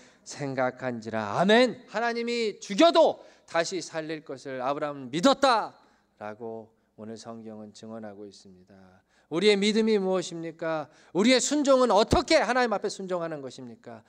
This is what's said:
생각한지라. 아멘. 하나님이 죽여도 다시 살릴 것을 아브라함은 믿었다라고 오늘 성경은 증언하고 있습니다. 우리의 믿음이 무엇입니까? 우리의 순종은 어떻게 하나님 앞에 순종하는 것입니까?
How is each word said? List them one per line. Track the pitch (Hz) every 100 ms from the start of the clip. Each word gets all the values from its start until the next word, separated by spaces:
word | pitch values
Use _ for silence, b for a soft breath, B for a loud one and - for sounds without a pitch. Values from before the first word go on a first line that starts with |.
| b b
생각한지라. | - - 143 131 127 123 127 120 110 110 107 110
아멘. | 185 220 254 - -
하나님이 | 208 240 233 233 240 226 190
죽여도 | - 202 330 339 277 - B B -
다시 | 165 170 185
살릴 | 151 165 156 160
것을 | 151 135 139 131
아브라함은 | 123 143 147 143 131
믿었다라고 | 143 208 269 277 226 165 - _ _ _ - 107 107 117 113 107 _ _ -
오늘 | 107 113
성경은 | 117 113 110 107 107
증언하고 | 101 110 113 107 101 104
있습니다. | 95 101 92 92 98 92 92 _ _ _
우리의 | 160 208 202
믿음이 | 202 214 220 214
무엇입니까? | 190 185 175 170 165 160 165 160 143 b b
우리의 | 170 220 254
순종은 | - 294 277 262 254
어떻게 | 196 220 330 - 320
하나님 | 202 247 247
앞에 | 202 208
순종하는 | - 190 180 165 156
것입니까? | 135 - 127 113 - 113